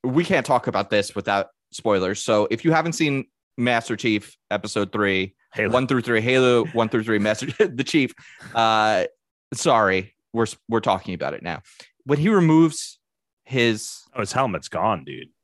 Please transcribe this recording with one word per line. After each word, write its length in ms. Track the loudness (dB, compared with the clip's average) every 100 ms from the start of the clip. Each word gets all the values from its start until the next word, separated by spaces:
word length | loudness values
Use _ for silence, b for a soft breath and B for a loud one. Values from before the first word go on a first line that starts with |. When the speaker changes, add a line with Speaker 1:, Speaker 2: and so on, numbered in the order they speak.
Speaker 1:
we 200 | 0 0
can't 220 | 2 0 2
talk 220 | 0 0
about 220 | -4 0
this 260 | 0 0 -6
without 320 | -2 -2 -2 _ _
spoilers. 500 | -8 0 0 0 -4
So 260 | 0 0 0
if 120 | 0
you 80 | 0
haven't 200 | 2 0
seen 320 | -2 -2 -2 -8 _ _ -4
Master 380 | 0 0 -2 -4
Chief 400 | -2 -2 -4 _ _
episode 400 | -8 -4 -4 -4
three, 440 | -2 0 0 -4 _ _
Speaker 2:
Halo. 200 | -4 0
Speaker 1:
one 140 | 0 0
through 140 | -2
three, 200 | 0 -2
Halo 440 | 2 2 4 2 0
one 240 | -2 0
through 140 | -2 0
three, 120 | 0
Master 280 | 0 -2 -4
<laughs> 120 | -2 -2
the 160 | 0
Chief, 300 | -2 0 -2 -6 B B B
uh, 520 | 0 2 4 2 2 -2 _ _ _ _
sorry, 600 | -4 2 4 4 2 -2 _ _
we're, 120 | -2 -2 -4 -4
we're 140 | -2
talking 320 | 0 -2 -2 -6
about 180 | -6
it 80 | -6
now. 180 | -10 -10 _ B B _ -4
When 140 | 0
he 80 | 2
removes 720 | 4 6 6 4 2 -14 -16 _ _ _ _ _
his 560 | 0 2 0 -6 -16 _
Speaker 2:
Oh, 60 | -8
his 140 | -6
helmet's 340 | -2 -2 -4 -6
gone, 380 | -2 -2 -2 -6
dude. 240 | -16 -16 _